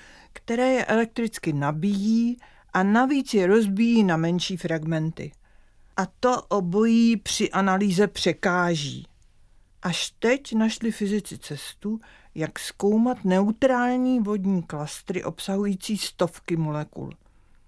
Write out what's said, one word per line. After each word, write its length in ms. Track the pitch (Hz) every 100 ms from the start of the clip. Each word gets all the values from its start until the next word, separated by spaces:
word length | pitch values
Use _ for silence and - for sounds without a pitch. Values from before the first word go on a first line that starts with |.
| - - -
které 360 | - - 233 254
je 160 | 262
elektricky 680 | - 220 233 - 226 - -
nabíjí 840 | 147 143 156 190 202 208 226 233 240 - - _
a 100 | 185
navíc 520 | 196 220 262 285 262
je 120 | 214 180
rozbíjí 580 | 214 214 196 233 233
na 120 | 202 160
menší 400 | 165 175 - 185
fragmenty. 760 | 175 160 156 160 160 - 147 - _ - _ _ - -
A 60 | 185 -
to 220 | 247 247
obojí 720 | - 202 175 190 226 226 233 226
při 340 | - - 214
analýze 560 | 185 196 190 208 180 208
překáží. 1000 | - - 156 202 180 175 170 143 127 135 _ _ _ - _ _ _
Až 280 | 185 165 - -
teď 360 | 226 269 -
našli 380 | 226 220 214 226
fyzici 460 | 214 202 208 202 -
cestu, 600 | - 143 - - 208 220 - - -
jak 240 | - 156 -
zkoumat 680 | - - 202 214 233 214
neutrální 960 | 190 185 202 220 269 247 247 254 254 254
vodní 420 | 208 214 190 190
klastry 640 | 165 151 151 - - 185
obsahující 720 | - 165 - 196 202 190 - 214
stovky 580 | - - 175 - - 170
molekul. 560 | 156 151 151 - 135 - _ _ _ -